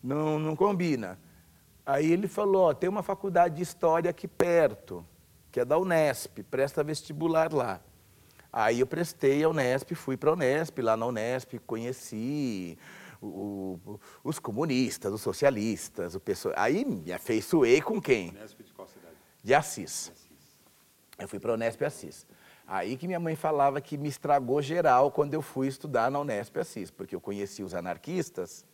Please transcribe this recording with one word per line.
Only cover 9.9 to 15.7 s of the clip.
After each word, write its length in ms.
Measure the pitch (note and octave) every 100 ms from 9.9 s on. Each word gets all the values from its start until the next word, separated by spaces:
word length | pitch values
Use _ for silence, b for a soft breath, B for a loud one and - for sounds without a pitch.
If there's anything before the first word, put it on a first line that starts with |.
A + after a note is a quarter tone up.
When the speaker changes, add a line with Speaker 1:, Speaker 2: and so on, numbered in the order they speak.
Speaker 1:
fui 220 | E3+ - C3
pra 160 | D3
unesp, 460 | F3 C3 C#3+ E3 -
lá 160 | A2+ A2
na 100 | A#2
unesp 520 | A#2 A2+ B2+ B2 A#2+ -
conheci 1080 | A2+ A#2 C3 - A2 A#2+ D3 C3+ G2+ F2+ E2 B B B B
o, 580 | G#2+ F#2+ G2+ G2 F#2+ F2 F#2
o, 140 | G#2 B B
os 140 | - D#3
comunistas, 760 | - G#2 D#3+ B2+ A#2+ - G2
os 80 | G2+
socialistas, 920 | - - C#3 A2+ A2